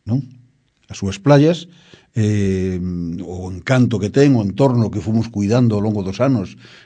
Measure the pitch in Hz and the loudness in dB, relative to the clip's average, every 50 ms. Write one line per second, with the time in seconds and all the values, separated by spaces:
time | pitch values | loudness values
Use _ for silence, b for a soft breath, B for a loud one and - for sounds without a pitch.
0 | _ 104 117 143 - - - - - _ _ _ _ _ _ _ _ - - - | _ -4 -4 -4 -4 -6 -14 -20 -20 _ _ _ _ _ _ _ _ -20 -12 -8
1 | 101 98 95 - - 143 147 139 143 156 175 - - - b b b b b b | -6 -6 -6 -2 2 4 4 6 6 4 2 0 -4 -14 b b b b b b
2 | b b b 117 107 107 104 104 98 98 95 92 92 95 92 90 90 90 90 87 | b b b 0 0 0 2 0 0 0 0 -2 -2 -2 -4 -4 -4 -6 -6 -6
3 | 85 85 87 82 - 82 90 90 92 92 92 90 87 - 131 127 123 110 113 98 | -6 -6 -6 -8 -10 -10 -10 -10 -10 -10 -12 -8 -4 0 2 2 2 2 0 -2
4 | 98 101 - 135 143 147 135 117 104 98 92 98 135 135 123 117 110 98 92 104 | -2 0 2 4 4 6 4 4 2 0 0 2 2 2 2 2 0 0 -2 -4
5 | - 110 110 113 110 117 - 101 101 98 113 127 123 117 107 104 101 110 107 104 | -4 -2 -2 -2 -2 -2 -2 -2 0 2 2 2 4 2 2 0 0 -2 -2 -2
6 | 95 95 95 - 123 139 135 110 92 - - B B B B B B | -4 -6 -4 -2 0 0 0 0 -2 -6 -10 B B B B B B